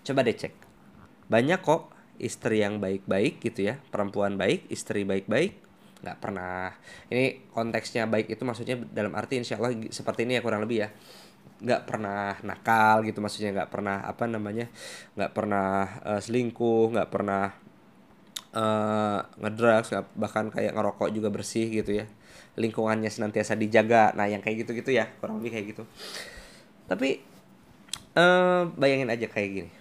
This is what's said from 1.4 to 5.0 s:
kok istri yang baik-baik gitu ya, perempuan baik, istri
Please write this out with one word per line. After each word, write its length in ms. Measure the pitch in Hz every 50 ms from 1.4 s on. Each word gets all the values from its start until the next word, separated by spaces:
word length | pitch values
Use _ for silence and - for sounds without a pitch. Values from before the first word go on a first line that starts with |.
| 123 147 180 185
kok 320 | - - 151 170 - - - - - - -
istri 480 | - - 113 - - - 123 110 107 104
yang 160 | 101 104 104
baik-baik 560 | 101 95 98 98 - - 98 98 107 156 175
gitu 320 | - - 120 - - 98 101
ya, 80 | 123 147 - - -
perempuan 400 | 101 101 101 - 101 101 101 101
baik, 320 | 95 95 104 156 190 - - -
istri 320 | - - - 110 104